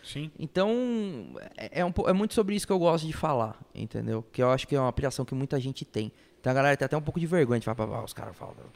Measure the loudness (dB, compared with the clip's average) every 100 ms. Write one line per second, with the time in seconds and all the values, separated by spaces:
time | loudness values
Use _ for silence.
0 | -12 -10 -10 -8 -4 0 2 2 0 -2
1 | -4 -6 -10 -14 -14 -12 -8 -2 -2 0
2 | 2 2 2 2 2 0 2 4 4 4
3 | 0 -2 0 0 0 -4 -14 -10 -8 -4
4 | -4 -4 -4 2 4 4 2 2 2 0
5 | -2 -2 -4 -2 -2 -2 -2 -6 -6 -4
6 | -4 -8 _ _ 0 4 4 4 2 -2
7 | -2 -2 0 4 4 2 0 -2 -4 -4
8 | -8 -10 -12 -12 -16 -16 -20